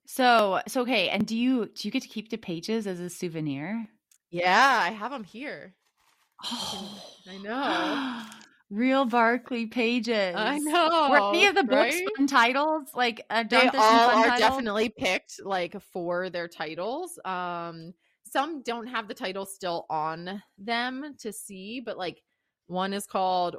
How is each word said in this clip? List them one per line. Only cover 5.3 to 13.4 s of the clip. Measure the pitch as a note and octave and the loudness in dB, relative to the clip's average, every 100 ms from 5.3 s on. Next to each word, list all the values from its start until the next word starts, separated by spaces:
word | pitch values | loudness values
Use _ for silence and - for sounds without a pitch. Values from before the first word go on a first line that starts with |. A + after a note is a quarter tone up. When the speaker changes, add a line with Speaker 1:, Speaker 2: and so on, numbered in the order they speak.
| A3 C#4 F3 F#3+ _ _ _ _ _ _ _ | -14 -12 -12 -16 _ _ _ _ _ _ _
Speaker 1:
Oh. | - A#3+ C#4+ G3 G3 G3+ - - F#3 | -10 -8 -8 -10 -12 -14 -18 -20 -18
Speaker 2:
I | G3 | -12
know. | G3+ B3+ C#4 F4 D#4 C#4+ C4 A#3 A3 - | -8 -4 0 0 -2 -2 -4 -8 -12 -18
Speaker 1:
<gasps> | - _ - | -20 _ -10
Real | G3+ B3+ C4+ B3 | -2 2 2 2
Barkley | A#3+ A3+ B3 - A#3+ A3+ | 4 4 2 -2 -6 -4
pages. | B3 A3+ A#3+ A3+ A3 F#3 | 0 0 0 0 0 0
Speaker 2:
I | F3 A3 D4 D4+ F4 D#4+ E4 C#4+ | 0 -2 -2 0 2 4 4 6
Speaker 1:
Were | C#4+ D4+ | 6 4
any | E4+ G4+ | 4 4
Speaker 2:
know, | |
Speaker 1:
of | |
the | F#4 | 4
books | C4 B3+ A#3 E4+ | 4 4 4 2
Speaker 2:
right? | F#4+ G#4+ | -2 0
Speaker 1:
fun | C#4 | 2
titles? | C#4 A#3 C4+ D4+ D#4 C4+ | 6 4 4 2 0 -2
Like, | B3 B3 A3 - | 0 0 -2 -4
a | A3+ | -2